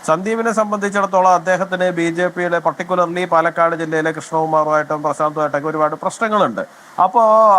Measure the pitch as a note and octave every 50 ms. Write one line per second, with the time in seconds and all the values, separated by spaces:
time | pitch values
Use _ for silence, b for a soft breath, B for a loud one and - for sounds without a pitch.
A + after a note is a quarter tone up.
0 | - - D#3 E3 F#3+ G#3+ A3+ A3+ A3+ A3+ G#3 A3 G#3+ G#3 G#3+ G#3 G3 G3+ F#3+ G3+
1 | G3 F#3+ G3 F#3 F#3 F#3 F3+ F3 E3 F#3 F#3 F3 F#3+ F#3 F#3 F3+ F#3 F#3 F3+ E3
2 | E3+ E3+ E3 F3 F3+ F3 F3 F3+ F3+ F3 E3+ E3+ D#3+ E3 - - F3+ F3 F#3 -
3 | F3 E3 E3+ F3+ F3+ E3+ E3+ D#3+ D#3+ E3+ D#3+ F3 E3+ E3 E3 D#3+ E3 D#3+ D#3+ D#3+
4 | D#3 D#3+ D#3 D#3 D3 - E3 D#3+ D#3+ D#3+ D#3 D#3 D3+ D#3 D#3 D3+ D3+ D3 D#3 D3+
5 | D3+ D3+ C#3+ - D#3 D3+ D3 D#3 D3+ C#3+ C#3+ C#3+ C#3+ D#3 D#3 D#3 D3+ D3+ D#3 D#3
6 | - F#3+ - - A#3 G#3+ G#3+ G#3 F3 B2+ G#2+ G2 - - B B B B B -
7 | F3+ F#3 - A#3+ A3+ G#3+ G#3+ A3 A3 G#3+ G3